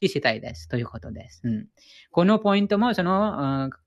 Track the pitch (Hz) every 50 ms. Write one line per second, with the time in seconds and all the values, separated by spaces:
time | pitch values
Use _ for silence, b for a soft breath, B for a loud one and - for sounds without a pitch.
0 | 202 185 - - - 120 110 107 104 120 80 - - - - 120 117 - - -
1 | - - - - 98 - - _ - 117 110 107 - - b b b b b b
2 | b b - 165 175 196 214 214 208 202 196 202 202 202 208 202 233 247 214 196
3 | 175 175 190 196 214 214 - 135 139 135 135 135 135 135 - - _